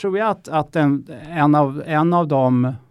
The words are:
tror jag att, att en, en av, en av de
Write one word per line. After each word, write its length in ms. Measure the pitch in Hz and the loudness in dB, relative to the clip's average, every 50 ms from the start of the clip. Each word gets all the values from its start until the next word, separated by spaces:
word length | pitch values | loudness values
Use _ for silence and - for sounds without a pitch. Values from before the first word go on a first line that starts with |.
tror 180 | - 202 190 196 | -6 -4 -2 -2
jag 100 | 220 220 | 0 -2
att, 200 | 202 - - - | -2 -4 -6 -4
att 280 | 151 156 147 - - | -2 -2 -2 -2 0
en, 300 | 165 151 143 139 139 - - - 117 151 151 | 0 2 2 0 0 -4 -10 -16 -18 -16 -8
en 260 | 170 160 147 147 147 | -2 2 2 4 4
av, 280 | 151 147 139 135 147 - | 4 2 0 -2 -6 -6
en 260 | 165 160 151 156 170 175 | -4 -2 0 0 2 2
av 140 | 175 170 147 | 0 0 0
de 440 | 147 135 131 127 127 123 123 127 131 113 - _ | 0 2 2 2 2 2 0 0 -4 -6 -12 _